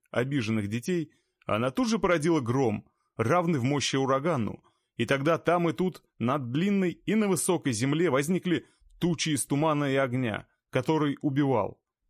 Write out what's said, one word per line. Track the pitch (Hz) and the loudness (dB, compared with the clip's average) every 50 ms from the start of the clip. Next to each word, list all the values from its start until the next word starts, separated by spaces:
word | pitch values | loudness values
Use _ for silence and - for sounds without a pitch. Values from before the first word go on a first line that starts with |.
| _ _ | _ _
обиженных | - 117 131 135 147 135 107 107 113 110 101 | -4 -4 -2 -2 -2 -2 -2 0 -2 -2 -2
детей, | 98 110 123 - 185 180 170 147 - _ _ _ _ _ _ _ | -2 -6 -6 -4 -2 -2 -2 -4 -6 _ _ _ _ _ _ _
она | - 104 107 123 131 | -4 -2 -2 -2 -2
тут | - 254 262 | -2 -2 0
же | 220 226 190 | 0 0 0
породила | 196 180 175 160 143 170 165 151 | 2 2 2 2 2 2 2 2
гром, | 120 117 120 139 131 110 104 104 - _ _ _ _ _ _ | 0 0 0 0 0 0 0 -4 -8 _ _ _ _ _ _
равный | - 110 113 170 180 170 170 165 127 | -4 0 2 2 2 2 0 0 0
в | 113 | 0
мощи | 135 143 139 - - 143 | 0 0 0 -2 -2 0
урагану, | 135 135 127 135 135 143 180 160 123 104 98 - - _ _ _ _ _ _ _ | 0 0 0 0 0 0 -2 -2 -2 -2 -4 -6 -10 _ _ _ _ _ _ _
и | - 117 | -6 -2
тогда | - 139 135 139 165 165 | 0 0 0 2 0 0
там | 151 - 165 170 175 170 165 | 2 2 0 2 2 2 0
и | - | 0
тут, | - 185 180 - - _ _ _ - | 0 -2 -2 -2 -6 _ _ _ -4
над | 113 120 139 151 127 117 | -2 -2 -2 -2 -4 -4
длинной | 127 156 190 208 202 196 185 170 160 - _ | -2 0 0 2 2 2 0 -2 -4 -4 _
и | - 208 | 0 0
на | 220 208 196 | 2 2 2
высокой | 180 131 - - 175 151 - 143 | 0 0 0 0 0 0 0 -2
земле, | 117 104 127 139 147 160 180 160 | -2 0 0 0 2 2 2 2
возникли | 123 143 143 160 190 170 - 180 165 127 - _ _ _ _ _ - - | 2 2 0 0 -2 -2 0 0 -2 -2 -2 _ _ _ _ _ -6 -2
тучи | 165 175 160 - - 160 | -2 -2 0 0 -2 -2
из | 147 120 - | -2 -2 -2
тумана | - 143 143 160 160 147 147 143 | -2 0 0 2 2 2 0 0
и | 135 135 | 0 2
огня, | 139 135 123 127 131 127 110 98 92 - _ _ _ _ _ | 0 0 0 0 -2 -2 -2 -4 -6 -8 _ _ _ _ _
который | - 127 123 - 160 156 151 143 135 - | -4 -2 0 0 0 2 0 0 -2 -2
убивал. | - 151 131 143 143 135 127 107 95 - - _ _ _ _ _ _ | -4 -2 0 2 2 2 2 0 0 -2 -6 _ _ _ _ _ _